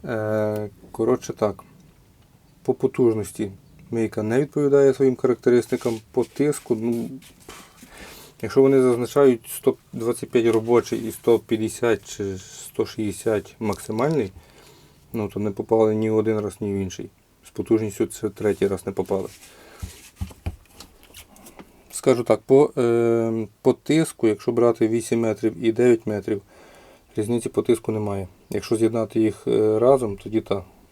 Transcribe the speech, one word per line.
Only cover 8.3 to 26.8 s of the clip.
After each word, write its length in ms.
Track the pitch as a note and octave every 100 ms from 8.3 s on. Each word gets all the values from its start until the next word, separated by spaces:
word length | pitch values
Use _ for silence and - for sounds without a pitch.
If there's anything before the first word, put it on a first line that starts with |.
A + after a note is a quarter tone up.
| _
якщо 200 | G#2+ C#3
вони 200 | C3+ C#3
зазначають 680 | B2+ A#2+ A#2+ D3 C#3 A#2+ - -
сто 200 | - - _
двадцять 380 | - A#2 A#2 -
п'ять 240 | B2 A2+
робочий 540 | A2 A2+ A#2+ - A2+ A2+
і 40 |
сто 260 | - - A2
п'ятдесят 800 | - A2 A2 - A#2+ G#2 - -
чи 220 | G2 F#2+
сто 480 | - - - - A2
шістдесят 680 | - G#2 F#2+ A#2+ G#2+ G2 -
максимальний, 720 | A2 F2+ - A2 C#3 D#3 G2 - - - - - - _ _
ну, 160 | A#2 G2+
то 120 | G2+
не 100 | G#2
попали 440 | G2+ A2 A2+ A2
ні 160 | G#2+ A2
в 60 | G#2+
один 240 | G#2+ G#2+
раз, 160 | G#2 -
ні 120 | G#2
в 40 | G2
інший. 340 | F#2+ - - _ _ _ -
З 40 |
потужністю 560 | - F#2+ A2 A2 - A2+
це 240 | - G#2+
третій 360 | - G#2 F#2+ G2
раз 200 | G2 -
не 60 |
попали. 360 | F#2+ F#2+ G2 - - - - - - - - - _ - - - - _ - - _ - - - - - - - _ _
Скажу 340 | - - A#2+
так, 160 | A#2 A2
по, 300 | - C3+ D3 -
е, 680 | A#2+ A#2 A#2 A#2 A2+ A2+ G#2+ _
по 100 | C3
тиску, 560 | B2 - D#3 D#3+ - A2+
якщо 240 | G#2 -
брати 360 | A#2 A#2+ A2+ A2
вісім 320 | A#2 A2 A#2
метрів 440 | A2+ G#2+ A2+ -
і 80 | A#2
дев'ять 340 | A2+ B2 A#2 -
метрів, 360 | G#2 G2 G2+ _ - - -